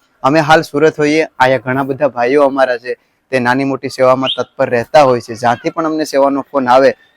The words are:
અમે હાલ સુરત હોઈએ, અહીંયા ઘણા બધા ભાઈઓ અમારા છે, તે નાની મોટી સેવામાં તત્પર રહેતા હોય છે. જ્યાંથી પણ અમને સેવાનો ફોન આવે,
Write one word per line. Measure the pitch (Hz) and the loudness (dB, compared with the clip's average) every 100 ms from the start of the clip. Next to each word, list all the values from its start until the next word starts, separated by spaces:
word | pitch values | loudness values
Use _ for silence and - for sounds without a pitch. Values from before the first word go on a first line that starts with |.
| _ _ | _ _
અમે | 131 156 | 0 0
હાલ | 147 160 | 4 2
સુરત | 156 143 156 151 | 2 0 0 0
હોઈએ, | 147 156 156 _ | -2 0 -2 _
અહીંયા | 131 131 | 0 0
ઘણા | 120 131 | -2 -4
બધા | 135 131 120 | -4 -2 -4
ભાઈઓ | 120 120 143 | -2 -2 2
અમારા | 143 135 127 120 | 0 0 -2 -2
છે, | 123 120 _ _ _ | -8 -12 _ _ _
તે | 131 | -4
નાની | 120 127 | -2 -2
મોટી | 139 131 135 | -2 -4 -8
સેવામાં | - 131 127 131 - | 0 2 2 -2 -6
તત્પર | 127 - 131 | -8 -4 -2
રહેતા | 120 117 156 | -2 2 2
હોય | 135 123 | 4 2
છે. | 113 113 | -4 -4
જ્યાંથી | 120 120 160 | -2 -2 -4
પણ | 165 160 | -6 -6
અમને | 156 | -4
સેવાનો | 147 139 139 139 127 | -2 0 0 0 -4
ફોન | 143 127 | -4 2
આવે, | 127 135 - _ | 4 4 0 _